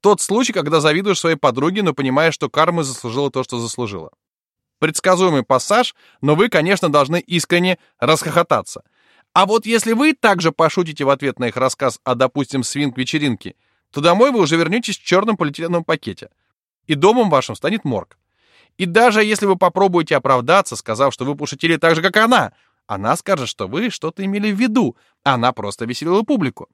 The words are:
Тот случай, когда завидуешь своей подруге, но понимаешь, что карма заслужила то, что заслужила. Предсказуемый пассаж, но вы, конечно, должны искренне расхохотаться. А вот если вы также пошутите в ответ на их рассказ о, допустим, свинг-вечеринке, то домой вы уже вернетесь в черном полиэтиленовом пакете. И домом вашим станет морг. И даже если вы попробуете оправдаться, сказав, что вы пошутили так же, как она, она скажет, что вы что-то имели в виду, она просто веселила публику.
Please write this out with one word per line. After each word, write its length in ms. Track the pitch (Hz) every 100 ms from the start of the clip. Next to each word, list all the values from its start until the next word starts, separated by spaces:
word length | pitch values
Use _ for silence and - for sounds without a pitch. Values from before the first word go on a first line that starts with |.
Тот 200 | 208 202
случай, 320 | - 202 247
когда 280 | 202 147 160
завидуешь 380 | 151 156 202 180
своей 180 | 165 160
подруге, 460 | 143 123 147 190
но 100 | 190
понимаешь, 420 | 139 135 131 160
что 140 | 147 147
карма 340 | - 160 175
заслужила 480 | 143 123 120 120 143
то, 120 | 131
что 160 | 127 123
заслужила. 520 | 117 - 120 98 78 _ _ _ _ _ _ _
Предсказуемый 640 | 156 156 - 180 185 147
пассаж, 520 | 117 131 - 214 247 - _ _
но 160 | 135 156
вы, 120 | 233
конечно, 400 | 180 160 196 170
должны 300 | 147 135 170
искренне 580 | - 170 - 175 180 180 _ _
расхохотаться. 880 | 123 156 165 196 262 127 92 - _ _ _ _ _
А 120 | -
вот 220 | 196 220 220
если 260 | 226 220
вы 220 | 226 294
также 380 | 294 226 185 160
пошутите 520 | - 165 - 165 151
в 60 | 139
ответ 280 | 135 139 -
на 80 | 123
их 80 | 117
рассказ 440 | 127 - 135 -
о, 100 | -
допустим, 480 | 120 131 139 139 139
свинг-вечеринке, 920 | 120 143 143 123 127 156 147 110 98 - _ _ _
то 80 | -
домой 300 | 156 180 254
вы 100 | 247
уже 160 | 165 165
вернетесь 420 | 165 208 233 202
в 60 |
черном 320 | - 180 214 208
полиэтиленовом 480 | 156 143 165 175
пакете. 460 | 160 160 - 95 - _ _ _ _ _ _
И 80 |
домом 340 | 151 180 240 214
вашим 260 | 147 -
станет 300 | 110 151 214
морг. 340 | 156 110 82 _ _ _ _ _ _ _
И 100 | 185
даже 380 | 170 240 214
если 220 | 214 208 202
вы 100 | 180
попробуете 600 | 185 185 196 175 - 147
оправдаться, 600 | 135 127 120 185 - 113
сказав, 360 | - 110 139
что 120 | -
вы 100 | 127
пошутили 420 | 143 143 139 165 165
так 200 | 165 165
же, 60 |
как 140 | 180 196
она, 360 | 226 240 117 _ _ _ _
она 300 | 101 104 156
скажет, 320 | - 185 123
что 180 | - 95
вы 240 | 135 233
что-то 340 | - 160 165
имели 280 | 196 202 208
в 40 | 202
виду, 400 | 247 220 165 - _ _
она 280 | - 127 120
просто 320 | 127 101 -
веселила 380 | 117 123 151 190
публику. 460 | 220 277 143 - -